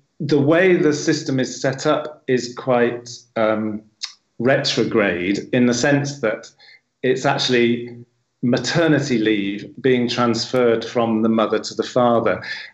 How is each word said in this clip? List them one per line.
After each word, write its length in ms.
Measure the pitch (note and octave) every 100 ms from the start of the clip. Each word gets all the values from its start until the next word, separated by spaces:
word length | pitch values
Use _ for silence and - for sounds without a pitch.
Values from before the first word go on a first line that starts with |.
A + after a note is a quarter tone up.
| _ -
The 200 | D3 D3+
way 360 | C3+ E3 F#3+ F3
the 160 | D3+
system 460 | D3 - D3+ - C3
is 200 | B2 -
set 260 | C#3 - D#3
up 360 | D3+ - - -
is 280 | B2+ A#2
quite, 560 | - - B2 A#2+ A#2 - - - -
um, 460 | A2 G#2+ A2 G#2 - _ - - _ -
retrograde 1080 | A#2 C#3 C#3 - A2 A#2 G2+ F2 F2+ G2+ -
in 140 | B2+ B2
the 80 |
sense 460 | A#2+ D3 C#3+ C#3 -
that 300 | A2 - - _ - - _ _
it's 220 | B2+ B2+ C#3+
actually 680 | C#3 - B2 A#2 A#2 A#2+ A#2+ A#2+ _ _ _
maternity 760 | A#2+ B2 - E3 E3 D3 C3+ A#2+
leave 500 | G#2+ G#2+ G2 G2+ - -
being 280 | C3+ B2+ A#2+
transferred 760 | A#2+ A#2+ A2+ - B2+ A#2+ A2+
from 380 | A2+ B2 A#2 A2
the 60 | A2+
mother 300 | A2+ G#2+ G#2+
to 160 | -
the 80 | -
father. 600 | G#2+ - A#2+ A#2 G#2+ F#2 - - -